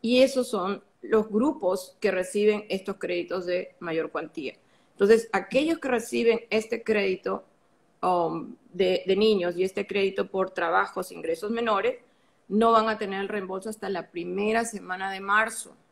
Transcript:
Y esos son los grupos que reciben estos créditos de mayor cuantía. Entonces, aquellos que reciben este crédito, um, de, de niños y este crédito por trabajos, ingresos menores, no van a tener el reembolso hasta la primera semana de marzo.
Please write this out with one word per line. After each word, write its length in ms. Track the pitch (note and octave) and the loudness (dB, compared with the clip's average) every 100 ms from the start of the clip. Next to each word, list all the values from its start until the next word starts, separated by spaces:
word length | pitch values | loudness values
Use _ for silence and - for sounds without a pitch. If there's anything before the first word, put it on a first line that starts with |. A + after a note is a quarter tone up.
Y 220 | A3+ B3+ | 4 6
esos 260 | C4 C4 B3 | 6 4 -2
son 360 | G#3 F#3 G3 _ _ | -2 -2 -6 _ _
los 260 | - A3 G#3+ | 0 0 2
grupos 680 | G#3 C4+ D4+ F3+ F#3 - _ | 2 0 0 -2 -2 -6 _
que 120 | G#3 | -2
reciben 540 | F#3 F3+ G#3 G#3 G#3 G#3 | 0 -2 2 2 2 -2
estos 280 | F#3+ F#3+ F#3+ | -6 -6 -8
créditos 480 | F3+ F3 E3+ F3+ F3+ | -6 -4 -4 -6 -4
de 280 | F3+ F3+ _ | -4 -6 _
mayor 300 | F3 D#3+ D#3 | -6 -4 -4
cuantía. 440 | D#3+ E3 - C3 - _ _ _ | -6 -6 -8 -10 -12 _ _ _
Entonces, 360 | _ G3+ A3+ A3 | _ 6 6 6
aquellos 460 | G3 F#3+ - D#4 E4 | -4 0 0 2 -2
que 100 | C4+ | -2
reciben 520 | B3 A3 A#3 A#3 A3+ - | -2 -2 0 2 2 0
este 340 | A3 A3 A3+ | -2 -2 -6
crédito, 600 | - G#3+ G3 F#3 - G3 - _ _ _ _ _ | 0 0 0 -2 -4 -6 -8 _ _ _ _ _
um, 520 | F3+ F3+ E3 E3 - - _ | 0 2 0 -2 -8 -16 _
de, 300 | F3+ F#3 - - | 0 2 2 2
de 100 | F#3+ | 4
niños 400 | A3 G3+ F3 F3 | 4 4 0 0
y 80 | |
este 220 | F#3+ - G3+ | -2 -2 -4
crédito 440 | G3+ G3 F#3+ F#3+ | 0 0 -2 -4
por 200 | F#3+ F#3 | -2 -2
trabajos, 600 | F#3 E3+ F3+ G3 - - | -2 0 2 0 -4 -8
ingresos 400 | E3+ D#3+ E3 G#3+ | -8 -6 -4 -4
menores, 460 | A#3 A#3 G3+ G#3 C4 _ _ _ _ _ | -4 0 0 0 -4 _ _ _ _ _
no 220 | G3+ A3+ | 4 6
van 180 | A3+ A3 | 6 4
a 100 | G#3+ | -2
tener 220 | G3+ G3 | -4 -6
el 80 | G3 | -4
reembolso 420 | G#3 F#3 F#3+ G#3 | -6 -6 -8 -8
hasta 180 | G#3+ G3 | -10 -6
la 220 | F#3 E3+ | -6 -6
primera 540 | F3 F3 F#3 G#3 A3+ | -10 -6 -2 0 0
semana 460 | A#3 G#3 F3+ F#3 F#3+ | 0 -6 -8 -8 -6
de 100 | F#3+ | -8
marzo. 540 | G3 G#3 A3 A3+ - - _ | 0 2 2 -2 -14 -18 _